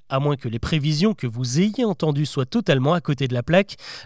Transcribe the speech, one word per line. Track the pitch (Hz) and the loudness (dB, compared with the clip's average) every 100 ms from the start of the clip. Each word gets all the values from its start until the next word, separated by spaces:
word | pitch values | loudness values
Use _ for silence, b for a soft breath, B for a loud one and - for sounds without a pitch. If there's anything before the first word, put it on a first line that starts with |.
| - | -4
à | 135 | 0
moins | 147 139 | 0 -2
que | 123 | -4
les | 113 | -4
prévisions | - 160 147 151 214 | -2 0 0 2 0
que | - 123 | 0 -4
vous | 113 123 139 | -4 -2 2
ayez | 208 214 | 2 2
entendues | 226 175 160 143 147 | -2 0 -2 0 -2
soient | 143 131 | -2 -2
totalement | 240 185 135 135 | 0 2 2 2
à | 175 | 0
côté | - 135 131 | 0 -2 -2
de | |
la | 120 | -2
plaque. | 120 175 202 - B B | 2 2 2 -4 B B